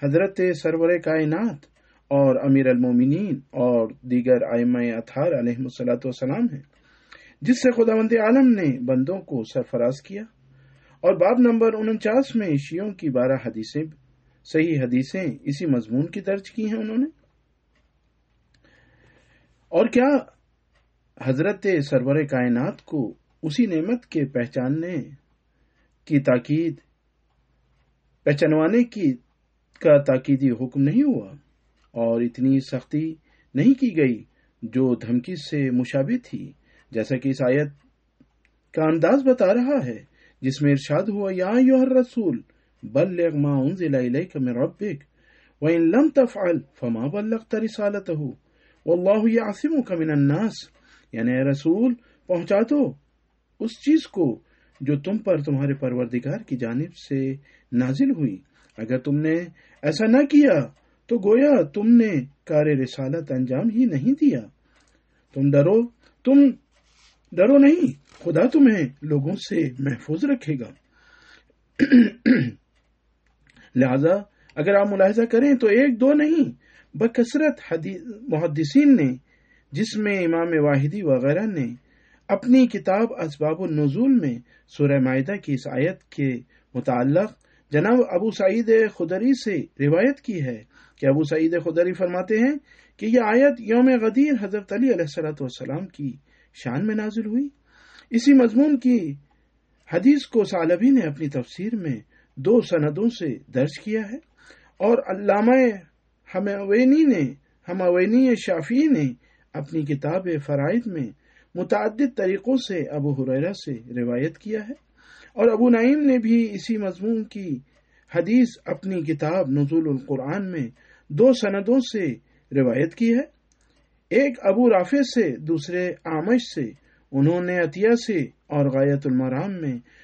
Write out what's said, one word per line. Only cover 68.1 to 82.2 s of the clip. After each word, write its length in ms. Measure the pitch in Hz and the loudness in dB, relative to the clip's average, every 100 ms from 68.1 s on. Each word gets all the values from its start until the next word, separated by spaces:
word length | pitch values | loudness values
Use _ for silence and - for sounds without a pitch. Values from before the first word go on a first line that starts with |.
| - | -12
خدا 220 | 170 156 226 | -4 0 2
تمہیں 420 | 311 254 202 131 - | 6 6 4 -2 -6
لوگوں 340 | 151 147 151 190 - | -4 -2 -2 -6 -6
سے 200 | 165 143 127 | -4 -4 -4
محفوظ 460 | 139 117 - 170 285 | -6 -6 -6 -4 -2
رکھے 280 | 254 151 | -2 -4
گا۔ 180 | 135 107 - _ _ _ _ _ _ _ _ _ - | -8 -8 -18 _ _ _ _ _ _ _ _ _ -2
<clears throat> 100 | 277 247 208 - - 226 120 - _ _ _ _ _ _ _ _ _ _ _ 127 | 4 6 6 2 0 2 0 -8 _ _ _ _ _ _ _ _ _ _ _ 0
لہذا 380 | 127 135 160 202 - _ _ 151 | 2 2 2 0 -4 _ _ -4
اگر 180 | 175 | 2
آپ 140 | 202 202 | 2 2
ملاحظہ 300 | 196 190 220 | 2 2 2
کریں 320 | 233 226 285 | 2 2 4
تو 140 | 262 220 | 4 4
ایک 340 | 226 285 220 | 4 4 4
دو 120 | 269 | 2
نہیں 380 | 302 302 330 - - _ _ _ 151 | 4 2 2 0 -4 _ _ _ -4
بکثرت 640 | 226 240 233 294 302 - - | -2 0 0 0 -2 -2 -6
حدیث، 300 | 165 175 185 240 214 | -6 -6 -12 -14 -14
محدثین 760 | 262 156 165 151 151 277 285 226 | -6 -2 -2 -2 0 4 6 6
نے، 200 | 135 131 _ _ _ _ _ | 4 -2 _ _ _ _ _
جس 260 | 143 220 214 | -6 -4 -4
میں 220 | 208 190 | -2 0
امام 460 | 170 165 170 156 147 | 0 0 0 2 2
واحدی 360 | 139 147 208 | 2 0 -2
وغیرہ 440 | 160 127 139 165 220 | 0 0 0 0 -2
نے 460 | 165 117 - _ _ _ _ | -4 -6 -10 _ _ _ _